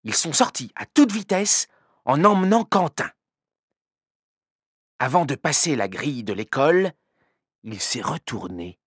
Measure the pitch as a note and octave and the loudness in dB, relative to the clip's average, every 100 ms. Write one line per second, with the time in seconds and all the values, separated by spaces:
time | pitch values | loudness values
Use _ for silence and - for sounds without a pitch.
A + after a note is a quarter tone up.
0 | - - E3+ C#3+ A#3 - A#2 - - - | -2 -4 -2 0 0 -2 -12 -14 -2 4
1 | C4+ G#3 - F#3+ G3+ - - _ _ _ | 4 2 -2 -2 0 0 -2 _ _ _
2 | - C#3+ G3 G3+ F#3 A3+ - G3 E3 - | -2 4 4 4 4 2 2 0 0 -4
3 | - _ _ _ _ _ _ _ _ _ | -10 _ _ _ _ _ _ _ _ _
4 | _ _ _ _ _ _ _ _ _ _ | _ _ _ _ _ _ _ _ _ _
5 | C3 E3+ D3+ C#3+ D#3 D3 E3+ C3 G2 F#2 | 0 0 0 -2 -2 0 0 0 -2 -4
6 | C#3+ B2+ G#2+ G2 G#2+ C3+ C#3+ F3+ F#3+ - | -6 -6 -6 -6 -4 2 4 4 2 -6
7 | _ _ _ _ _ _ A2+ G2+ - B2 | _ _ _ _ _ _ -14 -8 -6 -4
8 | G#2 D#3+ - G#2+ F#2 F2+ F2 - | -6 -6 -8 -10 -10 -12 -14 -16